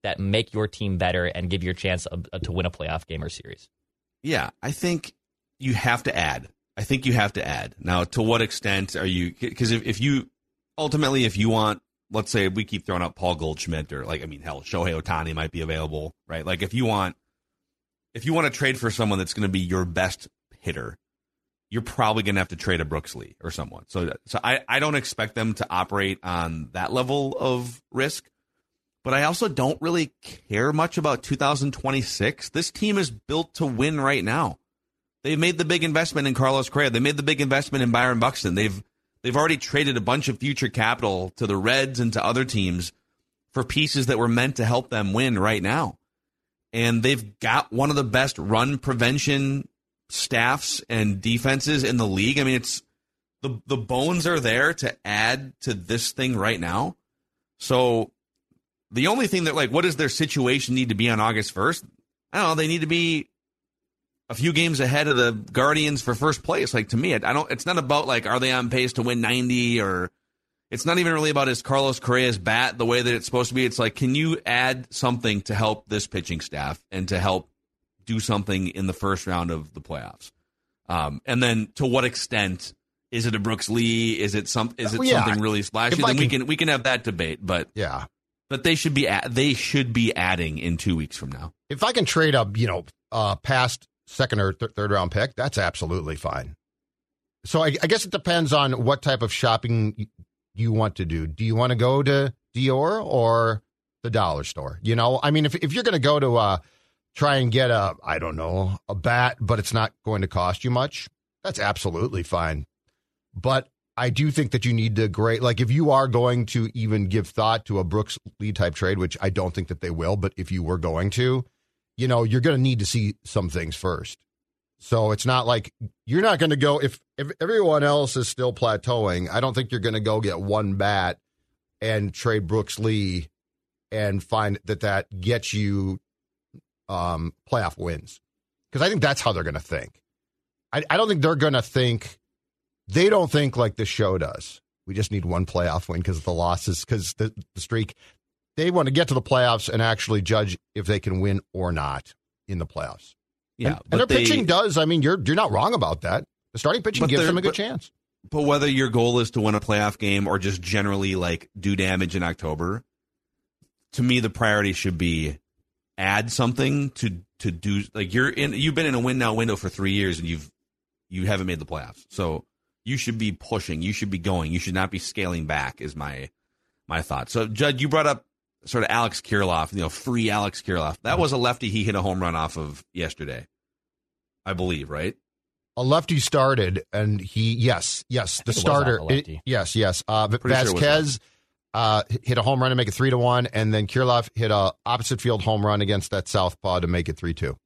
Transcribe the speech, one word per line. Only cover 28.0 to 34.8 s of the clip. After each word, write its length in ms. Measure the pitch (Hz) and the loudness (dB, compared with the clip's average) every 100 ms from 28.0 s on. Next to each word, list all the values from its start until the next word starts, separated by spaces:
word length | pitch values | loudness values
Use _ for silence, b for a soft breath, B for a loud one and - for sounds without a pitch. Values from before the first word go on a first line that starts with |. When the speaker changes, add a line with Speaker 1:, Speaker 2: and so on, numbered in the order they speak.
| 143 - - _ _ _ _ _ _ _ | -4 -4 -14 _ _ _ _ _ _ _
Speaker 2:
but 100 | 127 | -2
I 100 | 135 | 0
also 240 | 151 175 240 | 0 0 -2
don't 320 | 135 131 - | 0 0 0
really 300 | 160 170 147 _ | -2 0 -2 _
care 480 | - - - 107 135 | -20 -18 -4 0 0
much 240 | 151 170 - | 2 0 0
about 240 | 151 123 | 0 0
two 120 | - 139 | -2 0
thousand 360 | 143 143 139 | 0 0 -2
twenty-six. 760 | - 135 135 110 - 107 - - | -4 -2 -2 -2 -2 -2 -2 -6
This 220 | 160 170 | -4 -4
team 260 | - 214 202 | -2 0 2
is 140 | 151 | 0
built 420 | 110 - 156 170 - | -6 -4 -4 -2 -2
to 100 | 147 | -2
win 340 | 117 147 156 | 0 0 0
right 240 | 135 139 | 0 0
now. 340 | 95 139 131 - _ _ | 0 0 0 -4 _ _